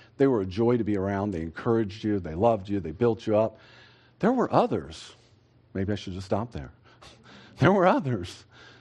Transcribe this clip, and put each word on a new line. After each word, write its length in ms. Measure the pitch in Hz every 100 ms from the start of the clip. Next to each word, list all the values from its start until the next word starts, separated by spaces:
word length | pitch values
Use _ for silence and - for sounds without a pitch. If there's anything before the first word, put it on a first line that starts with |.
| - -
They 80 | 139
were 160 | 120
a 40 | 95
joy 300 | 92 117 123
to 80 |
be 140 | 104 104
around. 320 | 98 98 104
They 100 | 87
encouraged 640 | 82 - 127 113 104 101
you. 140 | 107 101
They 160 | 85
loved 340 | 80 117 110 95
you. 120 | 101
They 100 | 82
built 360 | 78 120 113 -
you 100 | 107
up. 220 | 110 - - - - _ _ -
There 140 | 196
were 200 | 254 185
others. 600 | 143 226 113 71 - - - _ _ _ _ _
Maybe 200 | 98 98
I 40 | 104
should 160 | -
just 140 | 90 95
stop 260 | 101 120
there. 180 | - 64 -
<laughs> 800 | _ _ - - - - - -
There 140 | 147
were 140 | 202 180
others 580 | 254 143 113 87 - - - - -